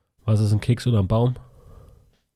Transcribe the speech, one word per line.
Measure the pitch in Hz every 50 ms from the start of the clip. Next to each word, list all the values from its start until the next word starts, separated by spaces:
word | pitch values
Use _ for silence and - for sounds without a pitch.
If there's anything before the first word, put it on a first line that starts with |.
| _ _ _ _ _
Was | 107 110 104
ist | 110 104
ein | 107 104
Keks | - - 120 - -
unterm | 123 117 104 95 90
Baum? | 113 113 120 127 127 - - - - - - - - - - - - - _ _ _ _ _ _ _